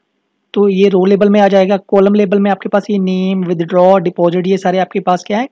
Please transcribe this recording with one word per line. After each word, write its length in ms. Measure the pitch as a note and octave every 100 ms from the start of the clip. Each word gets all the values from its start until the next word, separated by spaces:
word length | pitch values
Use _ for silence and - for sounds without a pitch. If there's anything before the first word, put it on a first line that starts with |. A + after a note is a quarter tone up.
| _ _ _ _ _
तो 140 | G#3 G3+
ये 200 | F#3+ G3
row 140 | F#3 F#3
label 240 | G3 G#3
में 100 | G#3
आ 60 | G3
जाएगा। 300 | G3 F#3 G3
Column 340 | - G3+ G3 G#3
label 240 | G3 G3+
में 100 | G3+
आपके 180 | F#3+ G#3
पास 200 | G3+ G3+
ये 80 | G3+
name, 440 | F#3 F#3 F#3 F#3+ F3
withdraw, 520 | E3+ E3 F3+ F#3 G3
deposit, 480 | F3 F3+ F3 F3+ F3+
ये 100 | F#3+
सारे 200 | F#3 F#3
आपके 200 | F3+ G3
पास 220 | F#3 F3+
क्या 160 | - G#3
है, 80 | C#4